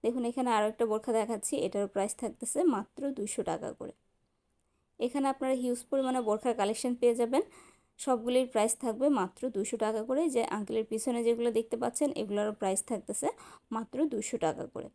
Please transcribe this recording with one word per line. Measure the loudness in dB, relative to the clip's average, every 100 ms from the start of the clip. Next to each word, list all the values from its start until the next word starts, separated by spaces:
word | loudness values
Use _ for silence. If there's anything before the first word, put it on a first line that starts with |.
দেখুন | -2 -2 -2
এখানে | 0 2 2
আরও | 2
একটা | 0 0
বোরখা | 0 2
দেখাচ্ছি, | 0 0 -2 -2 0 0
এটারও | 0 -2
প্রাইস | 0 -2 -2
থাকতেছে | -6 -6 -4 2
মাত্র | 4 4 -2 -6 -6
দুশো | -4 -6 -4
টাকা | -2 -2 -4
করে। | -8 -12 -14 _ _ _ _ _ _ _ _ _ _
এখানে | -2 0 0
আপনারা | 0 0
হিউজ | 0 0 -2
পরিমাণে | 0 0 2 0
বোরখার | 2 0 0 0
কালেকশন | 0 0 -2 2
পেয়ে | 2 4
যাবেন, | 2 2 0 -6 -20 _ _ _
সবগুলির | -2 0 2 2 2
প্রাইস | 2 2 0
থাকবে | -2 2 2
মাত্র | 4 0 -2 -6
দুশো | -2 -2 0
টাকা | 0 0
করে। | 0 0 2
যে | 2 0 -2
আঙ্কেলের | -2 -2 -2
পিছনে | -2 0 0
যেগুলো | 2 2 2
দেখতে | 0 0 -2
পাচ্ছেন | -2 0 0 0
এগুলোরও | -2 0 -2
প্রাইস | 0 0 0 -2
থাকতেছে | -4 -4 -4 -2 -4 -12 -20 _
মাত্র | -6 -6 -2 0
দুশো | 0 -4 -2
টাকা | 0 -2 -6
করে। | -10 -12